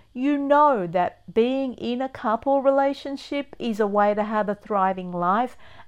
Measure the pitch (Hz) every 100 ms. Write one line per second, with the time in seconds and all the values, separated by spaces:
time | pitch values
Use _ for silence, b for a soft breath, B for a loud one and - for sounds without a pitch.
0 | b 247 277 285 277 285 294 240 175 175
1 | 175 - - 220 240 269 269 - 226 247
2 | 262 - 240 226 277 277 262 269 277 277
3 | 285 277 - 285 277 - 233 208 208 202
4 | 208 208 208 220 202 202 - 208 190 190
5 | 180 175 175 208 247 - b b